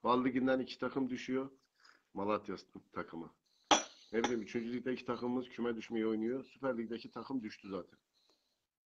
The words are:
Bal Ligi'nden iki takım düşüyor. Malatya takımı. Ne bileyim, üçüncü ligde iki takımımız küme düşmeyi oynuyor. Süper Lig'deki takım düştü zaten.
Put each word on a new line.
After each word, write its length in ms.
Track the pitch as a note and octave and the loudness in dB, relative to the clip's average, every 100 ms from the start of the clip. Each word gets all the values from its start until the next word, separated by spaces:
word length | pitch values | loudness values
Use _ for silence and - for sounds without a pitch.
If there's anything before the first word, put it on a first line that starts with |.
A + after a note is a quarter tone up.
Bal 220 | A2+ B2+ B2+ | 6 4 4
Ligi'nden 340 | B2+ C3 C3 | 2 4 4
iki 180 | B2 - | 2 -4
takım 320 | B2+ C3+ B2+ | -2 0 0
düşüyor. 400 | B2 - C3 C3+ - _ _ - - _ | -2 -2 -2 -2 -10 _ _ -20 -20 _
Malatya 420 | G2 G2+ G#2 - F2+ - F#2+ - | -4 0 0 -2 -8 -8 -20 -10
takımı. 400 | - E2+ E2 D#2+ - _ _ _ - - - - | -8 -6 -8 -10 -14 _ _ _ 4 4 -14 -2
Ne 100 | A2 | 0
bileyim, 180 | A#2 A#2+ | 2 0
üçüncü 320 | G2+ B2 A#2 | 0 -2 -2
ligde 200 | B2 B2 | -2 -2
iki 120 | B2 - | -2 -2
takımımız 440 | A#2 B2 B2+ B2+ | -2 0 -2 -4
küme 260 | - A#2+ A2+ | -2 -2 -2
düşmeyi 320 | - A#2 A2 | -2 0 2
oynuyor. 360 | A2 A2+ C3 | 2 0 -2
Süper 340 | B2 - C3+ A#2 | -6 -4 -2 0
Lig'deki 340 | A2 A2+ A#2+ | -2 -4 -6
takım 320 | A#2+ A2+ C3 | -10 -4 -4
düştü 260 | G#2+ - G2+ | -4 -10 -6
zaten. 300 | F#2+ E2 - _ _ _ _ _ _ _ _ | -6 -6 -18 _ _ _ _ _ _ _ _